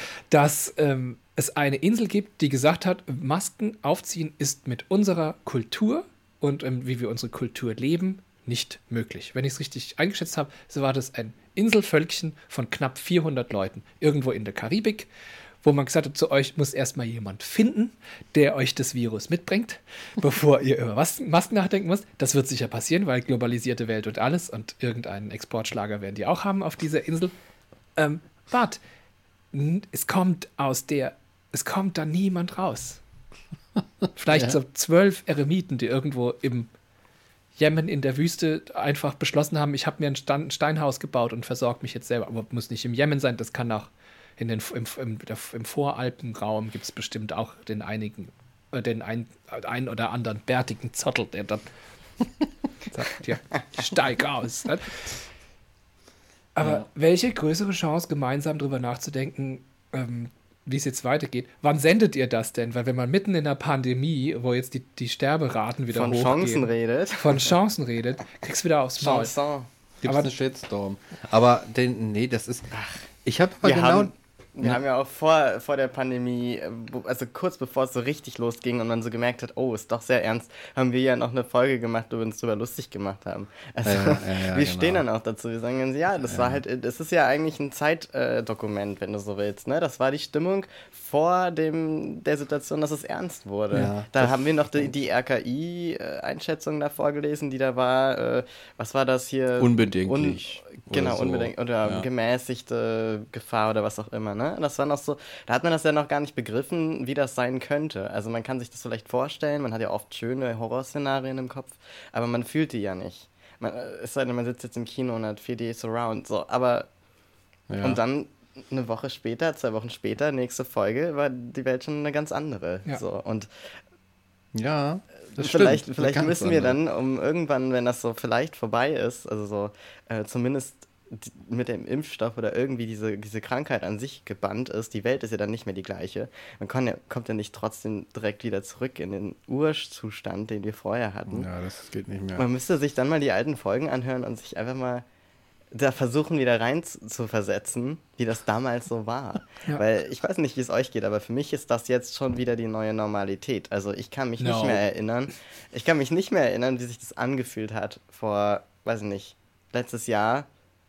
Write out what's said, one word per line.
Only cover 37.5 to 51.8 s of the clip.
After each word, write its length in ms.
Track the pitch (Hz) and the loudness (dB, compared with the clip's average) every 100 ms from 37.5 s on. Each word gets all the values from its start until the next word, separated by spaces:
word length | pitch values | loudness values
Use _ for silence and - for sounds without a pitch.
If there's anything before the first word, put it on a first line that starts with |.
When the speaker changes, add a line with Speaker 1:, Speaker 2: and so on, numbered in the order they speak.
| - | 2
Speaker 2:
Jemen 280 | 151 156 160 | 4 4 0
in 120 | 143 | 0
der 160 | 135 131 | 0 2
Wüste 460 | 165 - 160 156 - | 0 2 0 0 -4
einfach 400 | - 143 147 - | -4 0 0 -2
beschlossen 440 | - 147 147 147 156 | -2 2 2 2 2
haben, 160 | 147 | 0
ich 120 | 139 156 | 0 -2
hab 140 | - | 0
mir 60 | 143 | -2
ein 80 | 135 | -2
Stan-, 340 | - 143 147 | -2 -2 -2
Steinhaus 480 | - 151 156 143 - | 0 0 2 0 -2
gebaut 320 | 151 127 117 | -2 0 0
und 100 | 117 - | -2 -6
versorg 360 | 123 120 117 | -2 0 0
mich 100 | 123 | -6
jetzt 140 | 120 - | -8 -2
selber. 180 | 120 - | -2 -2
Aber 200 | 113 107 | -6 -4
muss 200 | 120 - | -6 -6
nicht 140 | 117 123 | -6 -4
im 80 | |
Jemen 260 | 117 147 143 | 2 4 4
sein, 160 | 135 117 | 0 0
das 160 | 113 | -6
kann 180 | - 117 | -4 -2
auch 180 | 107 - _ - - - - | -2 -6 _ -20 -20 -20 -6
in 100 | 117 | -4
den, 140 | 110 - | -2 -4
im, 100 | - 113 - | -6 -8 -6
im, 200 | 120 107 - 110 - | -6 -8 -8 -10 -8
im 120 | 117 113 | -10 -6
Voralpenraum 1040 | 147 143 131 127 - 120 107 104 107 110 | -2 -2 0 -4 -4 -10 -6 -2 -2 -4
gibt's 200 | 104 - | -8 -10
bestimmt 440 | - - 113 107 | -10 -8 -8 -6
auch 200 | 80 117 - - | -4 -6 -8 -8
den 140 | 107 | -6
einigen, 460 | - 214 214 - 180 _ - _ - | -4 -6 -6 -10 -16 _ -20 _ -10
äh, 80 | 127 | -4
den 220 | 120 113 | -2 -4
ein, 240 | 110 117 113 - - | -4 -6 -6 -14 -14
ein 400 | 113 - 120 131 | -10 -6 -4 -4
oder 200 | 113 110 | -2 -2
anderen 300 | 120 113 107 | -2 -4 -6
bärtigen 540 | - 127 127 110 117 | 0 0 0 -4 -8
Zottel, 320 | - 139 - 107 | -4 -2 -2 -4
der 180 | 101 | -6
dann 160 | 101 107 - - | -4 -6 -6 -20